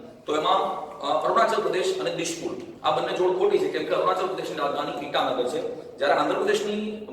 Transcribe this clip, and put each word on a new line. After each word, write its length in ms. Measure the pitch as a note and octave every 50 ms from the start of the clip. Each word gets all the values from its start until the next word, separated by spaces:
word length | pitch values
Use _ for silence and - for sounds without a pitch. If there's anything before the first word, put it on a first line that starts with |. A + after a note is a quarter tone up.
| - - - - -
તો 100 | - D3+
એમાં, 540 | D3+ D#3+ - C#4 - - - - - - - - -
અ, 240 | C#3+ C#3 D3+ D3+ -
અરુણાચલ 380 | F3 F#3 - - - G#3 - -
પ્રદેશ 380 | F3 E3 F#3 F#3 F#3+ F#3 -
અને 100 | - E3+
દિસપુર 460 | E3+ E3 E3 E3 - - - - - - - - - - -
આ 80 | D#3
બંને 220 | D3+ E3 - - -
જોડ 260 | - F3+ F3+ - -
ખોટી 200 | G3+ G#3 - -
છે, 100 | F#3 -
કેમ 160 | - D#3 C#3
કે 100 | - F3
અરુણાચલ 320 | D#3 D#3+ F3+ F3+ F#3 G3
પ્રદેશની 300 | F#3 - - - - D#3
રાજધાની 500 | D3+ D3 C#3 C#3 C#3+ - - - - D3
ઈટાનગર 420 | - - D#3+ C#3+ C3+ B2+ B2+ B2 A#2+
છે, 420 | - - - - - - - - -
જ્યારે 180 | - C3+ D3 D#3+
આંધ્રપ્રદેશની 920 | C#3+ D3 D3+ - - F#3+ G3+ G#3 G#3+ G#3 G#3 G#3 G#3 G#3+ G#3+ G#3+ G#3+ G#3+ -